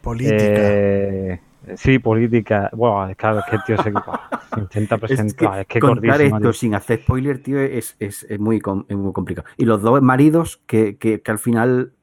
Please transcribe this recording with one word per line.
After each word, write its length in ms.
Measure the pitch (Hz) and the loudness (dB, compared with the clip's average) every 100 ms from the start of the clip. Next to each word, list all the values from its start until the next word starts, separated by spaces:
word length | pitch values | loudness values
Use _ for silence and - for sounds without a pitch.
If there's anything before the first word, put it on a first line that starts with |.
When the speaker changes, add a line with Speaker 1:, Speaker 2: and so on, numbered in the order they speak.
Speaker 1:
Política. 340 | 120 117 123 107 | -8 -4 0 2
Speaker 2:
Eh, 1040 | 104 104 104 101 101 98 98 95 95 90 _ _ - 95 | 4 4 4 2 2 0 -2 -4 -6 -8 _ _ -18 -4
sí, 240 | - 131 | 2 2
política. 680 | 117 110 120 117 104 104 98 | 2 0 2 0 0 -2 -2
Buah, 380 | 113 117 101 95 | 0 0 0 -4
es 40 | 95 | -4
claro, 220 | 110 107 | -2 -2
es 60 | 98 | -2
que 100 | 107 | -6
el 80 | |
tío 140 | - 110 | -2 -2
se, 140 | 110 | -2
buah, 280 | 101 - - - - - | -4 -8 -12 -10 -14 -8
se 60 | - | -8
intenta 360 | 98 107 107 110 | -6 -6 -2 -4
Speaker 3:
<laughs> 60 | 107 | -2
Es 260 | 131 107 | -2 -2
que 140 | - 107 | 0 -2
Speaker 2:
presentar, 120 | 95 | -2
es 60 | 95 | -4
que 120 | 117 | 2
Speaker 3:
contar 400 | 113 120 113 143 | 2 2 2 4
Speaker 2:
gordísimo, 180 | 147 107 | 4 2
Speaker 3:
esto 20 | |
Speaker 2:
tío. 140 | 104 | 0
Speaker 3:
sin 220 | 110 120 101 | 0 -2 -4
hacer 260 | - 113 | -2 -2
spoiler, 400 | - 131 135 131 | 0 -2 -2 -4
tío, 180 | 131 139 | -4 -2
es, 340 | 135 123 - - | -2 -4 -8 -10
es, 240 | 104 - - | -10 -10 -10
es 100 | 104 | -4
muy 200 | 107 110 | 0 0
com-, 260 | 101 98 - | 0 -6 -4
es 80 | 101 | -6
muy 160 | 98 | -4
complicado. 340 | 92 92 87 - - | -4 -6 -8 -10 -2
Y 60 | 117 | 2
los 160 | 107 | 2
dos 200 | 107 139 | 4 4
maridos 600 | 127 127 151 160 165 - - | 4 6 4 4 -2 -8 -2
que, 300 | 110 110 104 | 0 0 0
que, 240 | 113 107 | -2 -2
que 100 | - | -4
al 80 | 107 | -4
final, 540 | 123 113 123 127 127 _ | 0 0 2 0 -2 _